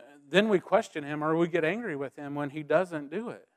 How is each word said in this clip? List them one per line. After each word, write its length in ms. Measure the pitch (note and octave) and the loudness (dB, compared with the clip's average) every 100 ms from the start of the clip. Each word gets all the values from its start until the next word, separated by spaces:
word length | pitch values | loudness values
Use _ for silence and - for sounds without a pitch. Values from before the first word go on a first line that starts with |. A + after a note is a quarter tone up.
| - - C#3+ | -8 -20 0
then 180 | E3 A3 | 2 4
we 120 | F#3+ | 2
question 440 | - G3 A3+ - | 4 2 2 -6
him 180 | C#3+ D3+ | -6 -2
or 140 | D3+ D#3+ | 0 2
we 140 | E3+ | 2
get 160 | E3 D#3 | 2 0
angry 320 | G#3 A#3 C#3+ | 0 -4 -6
with 180 | C3+ - | -6 -10
him 200 | C#3+ C#3+ | -8 -6
when 160 | D3 | -6
he 120 | D3+ | -6
doesn't 480 | D3 D#3 F#3 D#3+ C#3+ | 2 2 2 -4 -8
do 160 | E3+ A#3 | -8 -8
it. 180 | A2 - | -12 -16